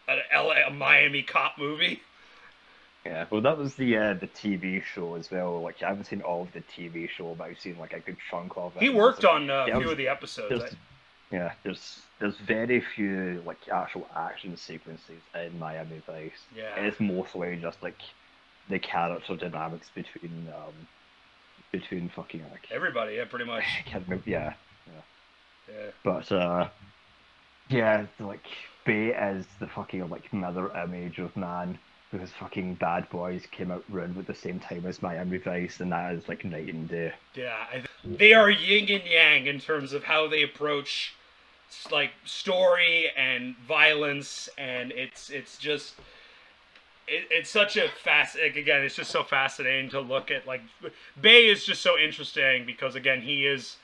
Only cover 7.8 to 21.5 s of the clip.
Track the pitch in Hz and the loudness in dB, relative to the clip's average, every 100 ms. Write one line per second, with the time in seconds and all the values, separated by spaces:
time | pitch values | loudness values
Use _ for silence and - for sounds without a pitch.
7.8 | 78 82 87 90 - 87 90 - 87 - | -12 -12 -12 -14 -8 -8 -8 -8 -8 0
8.8 | 254 233 233 247 190 151 143 139 127 120 | 2 6 6 6 6 6 2 0 0 0
9.8 | 131 151 131 135 139 - 113 123 123 - | 0 0 -2 -2 -6 -10 -4 -4 -4 -12
10.8 | - - _ _ _ 95 85 - 98 92 | -20 -20 _ _ _ -6 -4 -6 -8 -10
11.8 | - - - - 104 - 101 110 117 123 | -12 -20 -20 -6 -6 -4 -2 -2 2 0
12.8 | - - 101 95 92 87 85 82 - 92 | 0 -2 -2 -2 -4 -6 -8 -10 -4 -4
13.8 | 87 92 80 80 85 - 95 82 - 80 | -4 -8 -10 -8 -8 -8 -12 -14 -14 -14
14.8 | 85 80 - 82 - 87 85 85 80 80 | -14 -18 -18 -20 -14 -10 -10 -10 -10 -10
15.8 | 80 80 80 80 78 - - 110 110 98 | -12 -14 -14 -14 -14 -16 -20 -14 -10 -6
16.8 | 104 - 104 92 92 92 87 87 85 - | -4 -2 -2 -2 -4 -6 -6 -6 -8 -8
17.8 | 87 - - - _ _ _ _ - 92 | -12 -12 -18 -20 _ _ _ _ -6 -6
18.8 | - 87 85 85 - 92 90 78 80 82 | -2 -2 -2 -2 -8 -8 -6 -6 -8 -10
19.8 | - - 87 - 85 82 82 78 78 78 | -12 -14 -14 -14 -12 -12 -12 -14 -16 -18
20.8 | 80 _ _ _ _ _ _ | -20 _ _ _ _ _ _